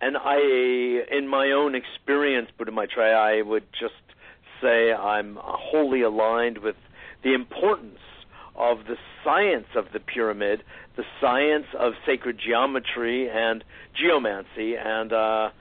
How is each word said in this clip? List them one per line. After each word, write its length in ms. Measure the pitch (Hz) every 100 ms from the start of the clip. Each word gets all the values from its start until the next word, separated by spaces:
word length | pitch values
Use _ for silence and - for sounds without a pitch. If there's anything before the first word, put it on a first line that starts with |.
and 160 | 127 139
I, 180 | 139 143 143 127 127 127 123 120 - 143
in 120 | 139
my 240 | 135 139
own 220 | 139 147 131
experience, 760 | - - - 143 147 131 113 -
Buddha 140 | 113
Maitreya, 420 | 110 101 - 110
I 260 | 110 107 110
would 200 | 104 110 104 -
just 160 | 113 - _ _ - - - -
say 320 | 127 117 113
I'm 460 | 110 101 107 104 104
wholly 600 | - - - 156 143 131
aligned 560 | 113 107 110 117 120 110
with 160 | 107 101 - - - -
the 100 | 127
importance 640 | 131 120 - 196 208 208 - - - - - - -
of 220 | 120 113 107
the 80 | 120 - -
science 440 | 156 160 208 139 104 120
of 100 | 95
the 80 | 110
pyramid, 640 | - 123 113 104 101 107 - - - -
the 80 | - -
science 460 | 135 123 147 151 - -
of 140 | 123 110
sacred 320 | - 131 123 110
geometry 840 | 113 117 135 131 - 123 117 123 127
and 320 | 110 113 113 - - - -
geomancy, 800 | 160 156 113 98 98 - 110 117
and, 360 | 110 110 113
uh, 380 | 113 110 110 110 -